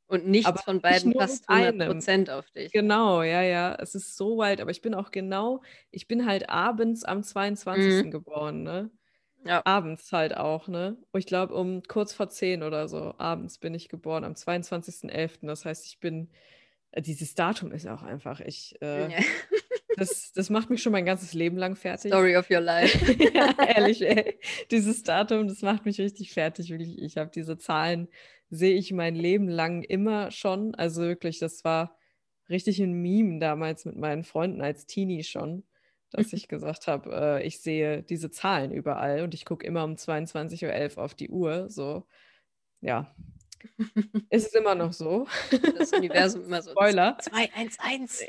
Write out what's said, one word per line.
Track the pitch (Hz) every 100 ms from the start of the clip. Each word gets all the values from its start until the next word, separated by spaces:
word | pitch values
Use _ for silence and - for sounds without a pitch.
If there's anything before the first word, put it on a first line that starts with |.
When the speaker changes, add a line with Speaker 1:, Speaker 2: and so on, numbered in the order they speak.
| _
Speaker 1:
Und | 185 185
nichts | 208 214
Speaker 2:
Aber | 269
Speaker 1:
von | - 190
Speaker 2:
nicht |
Speaker 1:
beiden | 175 180 233
Speaker 2:
nur | 247
Speaker 1:
passt | 196 262
Speaker 2:
mit | -
einem. | 220 240
Speaker 1:
hundert | 214 165
Prozent | 160 175 190 175
auf | 135 -
dich, | - -
ne? | 214
Speaker 2:
Genau, | 208 214 220 170
ja, | 160 175
ja. | 185 175 175 -
Es | - 196
ist | - -
so | 196 226
wild. | 208 196
Aber | -
ich | 175
bin | 226
auch | 196 202
genau, | 190 190 190 226 262 - - _
ich | 185 -
bin | 233 240
halt | 196 -
abends | 170 208 220 226 226
am | - 196
zweiundzwanzigsten | 208 202 202 208 190 190 196 190 160
Speaker 1:
Mhm. |
Speaker 2:
geboren, | 156 - 151 151 156
ne? | 160 175 220 - _ _ _ _ -
Speaker 1:
Ja. | 175 185
Speaker 2:
Abends | 196 160 160 -
halt | 175 160 -
auch, | 151 160 190
ne? | 175 190 233 _
Und | 196
ich | 185
glaub, | 180 185
um | - 185 185
kurz | - 226 208
vor | - 196
zehn | - 185 175
oder | 156 151 156
so, | 156 156 -
abends | 165 170 175 -
bin | 165
ich | 165 -
geboren, | 170 156 160
am | 165 165
zweiundzwanzigsten | - 175 170 170 170 - -
elften. | - 160 - 151
Das | 156 160
heißt, | 160 -
ich | -
bin, | 175 160 165 _ _ _ _ _ _
äh, | -
dieses | 156 147 156 -
Datum | 175 220 175
ist | 156 180
auch | 113
einfach, | - 139 - 147
ich, | - - - -
äh, | 147 147 156
Speaker 1:
Ja. | 170
<laughs> | - - - 403 - 508 - 208
Speaker 2:
das, | 190 - -
das | 185 190
macht | 214 226
mich | 233
schon | 240
mein | 202 175
ganzes | 185 180
Leben | 165 170 180
lang | 185 196
fertig. | 185 190 202
Speaker 1:
Story | 190 185 180
of | 180
your | 175
life. | 170 170 254 -
Speaker 2:
<laughs> | - 240 381
Ja, | - 277 269 269
ehrlich, | 226 208 226
ey. | 180 214 208 - - - -
Dieses | 226 208 226
Datum, | - 170 214 220 208
das | 196
macht | 202 214 208
mich | 202
richtig | 196 202 185
fertig, | - 160 165 170
wirklich. | 165 165 -
Ich | 156 -
hab | 156
diese | 170 160 160
Zahlen, | - 156 160 170 170 - - _ _
sehe | 160 185 190
ich | 185
mein | 185 170 165
Leben | 175 202 190
lang | 165 165 175
immer | - 185 214 214 202
schon. | - 202 190 220 -
Also | 170 165
wirklich, | 170 175 170 160
das | 165 -
war | 165 160 165 - _ _ _ _ -
richtig | 185 214 190
ein | 185
Meme | 175 175 208 208 160
damals | 156 151 160 160 170
mit | -
meinen | 151 151 170
Freunden | 160 180 180
als | 143 143 -
Teenie | - 190 165
schon, | 160 - 147 180 - _ _ _ _
dass | - 214
ich | - -
Speaker 1:
<laughs> |
Speaker 2:
gesagt | 151 151 160 -
hab, | 143 -
äh, | - 147 139
ich | 160 -
sehe | 165 156 151 151
diese | - 170 160
Zahlen | - 190 170 135
überall | 143 147 - 139 147
und | 170
ich | 165 -
guck | 160
immer | - 170 160
um | 160
zweiundzwanzig | - 156 165 156 160 170 165
Uhr |
elf | 120 147 -
auf | 139 -
die | -
Uhr, | 185 165 165 196
so. | 208 139 170 - _ _ _ _ _ _ _
Ja. | - 120 147 - - - _ -
Speaker 1:
<laughs> | - - 220 214 208 214 -
Speaker 2:
Es | 226 220
ist | 220
immer | 214 180
noch | 170
so. | - 160 202 277 - - 254 320 -
Speaker 1:
Das | -
Universum | 392 180 180 190 202 180
immer | 175
so, | 160
Speaker 2:
Spoiler. | 165 208 185 196 -
Speaker 1:
zwei | - 220 233
eins | 208 226 -
eins. | 254 262 254 -